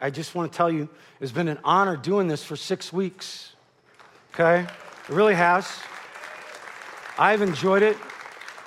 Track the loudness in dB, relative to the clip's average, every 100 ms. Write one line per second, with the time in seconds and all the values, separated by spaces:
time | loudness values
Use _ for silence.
0 | -4 -4 -6 -4 -4 0 2 2 -4 -10
1 | -20 -10 -6 -2 -2 -2 2 4 4 0
2 | 0 2 2 -2 -6 -8 -6 -6 -4 -4
3 | -4 -6 -16 -16 -18 _ _ _ _ _
4 | -20 _ _ 2 4 4 2 -10 -18 -16
5 | -4 2 4 6 4 4 0 -10 -14 -16
6 | -16 -16 -16 -16 -16 -16 -18 -18 -16 -16
7 | -8 2 4 4 2 2 4 6 4 2
8 | -6 -16 -18 -18 -18 -16